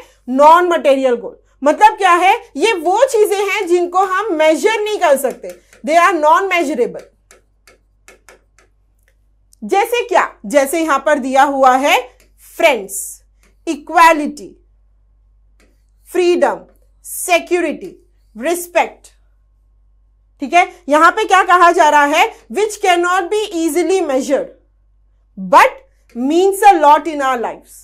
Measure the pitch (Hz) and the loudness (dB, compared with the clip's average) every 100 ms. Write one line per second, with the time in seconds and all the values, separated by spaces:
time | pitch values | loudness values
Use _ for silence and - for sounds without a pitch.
0 | - _ - 262 294 339 359 330 294 269 | -8 _ -6 4 6 6 4 0 0 0
1 | 262 233 185 - _ - 277 302 427 427 | 0 -4 -8 -18 _ -6 -2 2 2 2
2 | 381 339 370 466 - 269 415 381 311 415 | 0 2 2 0 -4 -4 -2 -2 -2 0
3 | 539 453 392 392 392 403 349 359 349 370 | 0 0 0 0 -4 -4 -2 -2 -2 -2
4 | 392 370 440 311 311 302 403 440 415 415 | -2 -2 -4 0 0 2 0 -2 -4 -2
5 | 339 269 - - 180 - _ _ 247 339 | 0 0 -2 -8 -16 -20 _ _ -2 2
6 | 359 349 302 349 381 349 285 254 208 160 | 2 2 2 2 0 -4 -4 -4 -4 -6
7 | - _ _ _ _ _ _ _ _ _ | -20 _ _ _ _ _ _ _ _ _
8 | _ - _ - _ _ _ _ _ _ | _ -20 _ -20 _ _ _ _ _ _
9 | _ _ _ _ _ - 208 381 453 480 | _ _ _ _ _ -14 -4 -2 -2 -4
10 | - 330 - - 208 277 269 339 320 269 | -2 -2 -2 -8 -2 -2 0 -2 -2 -2
11 | 311 294 262 269 285 277 262 262 285 415 | 0 -2 0 0 0 4 2 4 2 0
12 | - _ _ _ - - 330 233 190 - | -4 _ _ _ -18 0 0 0 -6 -14
13 | - - _ _ _ _ 339 294 - 339 | -14 -18 _ _ _ _ -10 -10 -2 2
14 | 330 311 285 - 185 - _ _ _ _ | 4 2 -4 -10 -20 -20 _ _ _ _
15 | _ _ _ _ _ _ _ _ _ _ | _ _ _ _ _ _ _ _ _ _
16 | _ 359 349 330 254 180 - _ _ _ | _ -2 0 0 0 -4 -12 _ _ _
17 | - - - 339 - 349 320 - 180 - | -18 -12 -4 -2 -2 -4 -4 -8 -14 -20
18 | _ _ _ 214 294 349 - 330 226 - | _ _ _ -10 -6 -6 -4 -2 -2 -6
19 | - _ _ _ _ _ _ _ _ _ | -20 _ _ _ _ _ _ _ _ _
20 | _ _ _ - 269 339 370 - - 294 | _ _ _ -14 -2 0 0 -6 -2 2
21 | 339 359 427 370 392 359 349 339 302 294 | 2 2 0 0 2 4 4 4 4 4
22 | 285 311 440 - - 233 427 - 381 349 | 2 2 0 -4 -10 -6 -4 -2 -2 0
23 | 349 370 349 427 415 339 330 330 320 381 | 0 -2 -2 -4 -4 -4 -4 -2 -2 -2
24 | 311 269 233 247 170 - _ _ _ _ | -2 -4 -2 -4 -6 -14 _ _ _ _
25 | _ _ _ - 185 302 523 - _ _ | _ _ _ -14 2 4 4 0 _ _
26 | _ 233 262 330 392 392 415 349 294 302 | _ -8 -2 0 0 2 4 4 4 2
27 | 311 294 269 247 196 165 _ - | 0 -6 -4 -4 -6 -10 _ -20